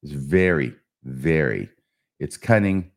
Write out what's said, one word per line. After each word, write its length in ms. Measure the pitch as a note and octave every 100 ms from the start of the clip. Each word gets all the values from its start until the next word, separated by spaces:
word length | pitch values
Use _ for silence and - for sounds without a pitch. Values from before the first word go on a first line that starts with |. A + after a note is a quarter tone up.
It's 100 | C#2
very, 600 | C#2+ C2+ F2+ F#2 E2+ B1+ - _ _
very, 680 | B1+ C2 C#2 D#2+ C#2+ G1+ G1+ _ _ _ _ _
it's 180 | D2+ -
cunning 540 | - A2+ G2+ F#2+ F2+